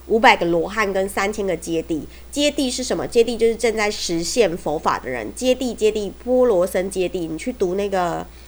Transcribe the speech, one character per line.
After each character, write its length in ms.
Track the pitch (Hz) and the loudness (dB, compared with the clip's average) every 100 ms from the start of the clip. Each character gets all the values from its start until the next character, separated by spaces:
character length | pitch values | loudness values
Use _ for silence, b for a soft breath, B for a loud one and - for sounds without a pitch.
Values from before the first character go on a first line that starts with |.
| - | -2
五 100 | 214 | 4
百 200 | 233 208 | 6 6
个 80 | 170 | 4
罗 240 | 170 165 | 0 0
汉 220 | 208 208 | -2 0
跟 160 | 190 190 | 0 -2
三 220 | 196 196 | 0 -2
千 140 | 214 196 | -2 -2
个 100 | 165 | -2
揭 280 | 170 165 | -2 -4
谛。 180 | 160 160 123 B B | -2 -4 -6 B B
揭 180 | - 294 | 0 0
谛 220 | 285 262 | 2 -2
是 100 | 247 | -2
什 140 | 254 180 | -4 -2
么？ 100 | 127 | 0
揭 180 | 233 | 4
谛 140 | 233 226 | 4 4
就 80 | 226 | 2
是 100 | 220 | 2
正 200 | 240 220 | 0 0
在 160 | 208 | 0
实 320 | 208 - 170 | -2 -2 -2
现 340 | 170 - 202 175 | 0 2 2 2
佛 220 | - 151 | -4 -2
法 180 | 196 107 | 0 -2
的 120 | 120 | -2
人。 180 | 123 107 - | -8 -8 -4
揭 180 | 254 | 0
谛， 220 | 254 254 - | 0 -2 0
揭 160 | 214 | 0
谛， 180 | 220 202 - | 0 -4 -8
波 220 | 240 254 254 | 0 4 4
罗 200 | 190 180 | 4 2
僧 240 | 185 185 | 0 -2
揭 200 | 190 175 | -2 -2
谛。 200 | 190 165 | -2 -6
你 80 | 156 | -6
去 140 | - | -6
读 240 | 254 185 190 | -2 -2 -2
那 140 | 202 | -2
个。 360 | 190 175 160 - B | -2 -2 -4 -8 B